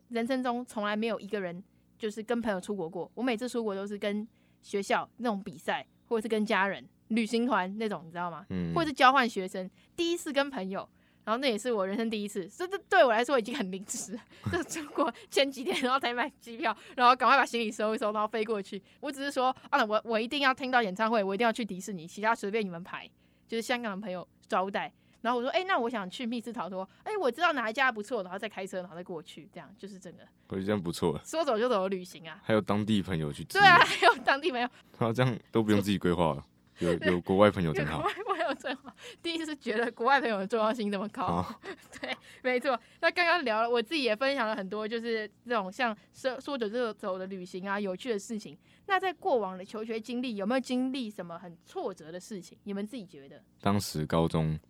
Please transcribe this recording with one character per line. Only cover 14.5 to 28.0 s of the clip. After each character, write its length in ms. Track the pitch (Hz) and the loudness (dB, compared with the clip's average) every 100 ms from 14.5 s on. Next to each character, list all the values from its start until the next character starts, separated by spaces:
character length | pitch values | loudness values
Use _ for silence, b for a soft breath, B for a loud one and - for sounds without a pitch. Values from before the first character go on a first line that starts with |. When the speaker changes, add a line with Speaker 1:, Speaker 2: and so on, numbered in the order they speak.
Speaker 1:
就 100 | 349 | -2
出 200 | - 320 294 | -4 -8 -6
国 220 | - 285 B B | -2 -2 B B
前 200 | 302 277 | 0 0
几 140 | 269 | -2
天， 160 | 269 349 | -4 -2
然 120 | 254 | 0
后 40 | 269 | 0
才 160 | 240 | 0
买 160 | 240 294 - | -2 -4 -6
机 160 | 233 226 | -16 -4
票， 180 | 233 202 B - | -4 -4 B 4
然 100 | 247 | 6
后 80 | 254 | 8
赶 140 | 233 | 6
快 80 | 269 | 6
把 80 | 247 | 6
行 160 | 233 | 0
李 100 | 214 | -2
收 240 | - 214 220 | 0 -2 0
一 20 | |
收， 140 | 214 | 0
然 100 | 214 | 0
后 60 | 214 | 0
飞 160 | 233 | -2
过 180 | 220 208 | -2 -2
去。 200 | 190 196 b b | -4 -12 b b
我 100 | 285 | -8
只 140 | 277 | -6
是 80 | 285 | -4
说 240 | 269 254 262 B | 2 0 0 B
：“啊， 140 | 277 220 | 2 4
我， 160 | 214 | 0
我 160 | 226 220 | 2 0
一 80 | 240 | 0
定 140 | 294 | 2
要 120 | 277 | 2
听 160 | 262 262 | 2 2
到 120 | 254 | 2
演 120 | 208 | 2
唱 160 | 185 220 | 0 2
会， 140 | 233 | 2
我 100 | 190 | 2
一 40 | 190 | 2
定 80 | 233 | 2
要 80 | |
去 100 | 220 | 0
迪 160 | 226 185 | -4 -8
士 140 | 202 | -8
尼， 120 | 185 165 | -10 -10
其 160 | - | -2
他 140 | 214 226 | 0 0
随 160 | 202 | -2
便 140 | 226 196 | -2 -4
你 40 | |
们 140 | 170 | -6
排。” 260 | 185 151 87 b b b _ | -10 -12 -12 b b b _
就 80 | 226 | -6
是 40 | |
香 200 | 220 247 | -2 -2
港 160 | 233 190 | -2 -6
的 60 | |
朋 80 | 208 | -6
友 160 | 180 - _ - | -8 -10 _ -2
招 220 | 208 190 | 0 0
待。 220 | 202 151 b b b | -2 -6 b b b
然 120 | 220 | -2
后 40 | 247 | 0
我 60 | |
说 80 | 254 | 0
：“哎， 140 | 330 370 | 0 2
那 100 | 349 | 0
我 120 | 233 | 0
想 200 | 226 185 | -2 -6
去 160 | - 240 | -6 -6
密 140 | 240 | -6
室 140 | 233 | -6
逃 160 | 220 170 | -8 -6
脱。 200 | 190 190 b | -6 -8 b
”“哎， 80 | - 427 | -6 0
我 100 | 277 | 0
知 120 | 240 | 2
道 100 | 339 | 2
哪 180 | 285 220 | 2 -2
一 40 | |
家 180 | 233 262 | 2 0
不 100 | 220 | 0